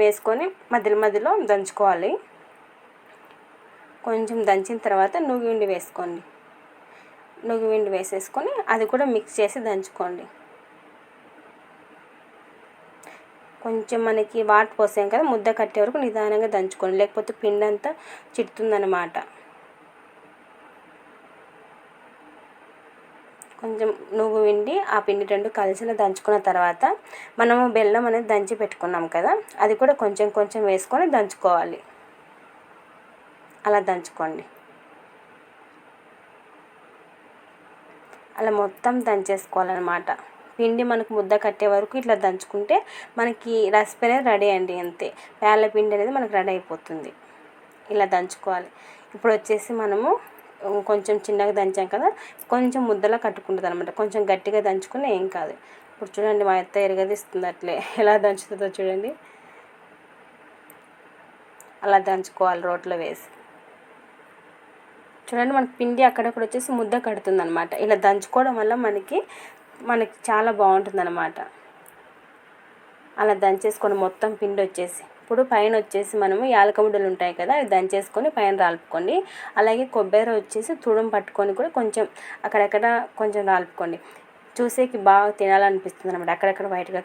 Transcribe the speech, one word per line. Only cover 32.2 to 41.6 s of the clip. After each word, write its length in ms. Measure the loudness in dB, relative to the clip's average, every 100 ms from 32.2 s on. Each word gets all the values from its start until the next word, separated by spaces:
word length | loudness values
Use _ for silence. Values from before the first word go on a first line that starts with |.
| -20 -20 -20 -20 -20 -20 -20 -20 -20 -20 -20 -20 -20 -6 0
అలా 120 | 2 2
దంచుకోండి. 520 | -4 -6 -8 -6 -8 -14 -20 -20 -20 -20 -20 -20 -20 -20 -20 -20 -20 -20 -20 -20 -20 -20 -20 -20 -20 -20 -20 -20 -20 -20 -20 -20 -20 -20 -20 -20 -20 -20 -20 -20 -20 -20 -20 -14 -4
అలా 120 | 0 0
మొత్తం 300 | 0 -2 -2 0 0
దంచేసుకోవాలన్నమాట. 1040 | 0 0 -4 -4 -2 -2 -2 -2 -2 -4 -8 -10 -20 -14 -2
పిండి 260 | 0 2 0
మనకు 200 | 0 -2 -2
ముద్ద 160 | 2 2
కట్టే 240 | 2 0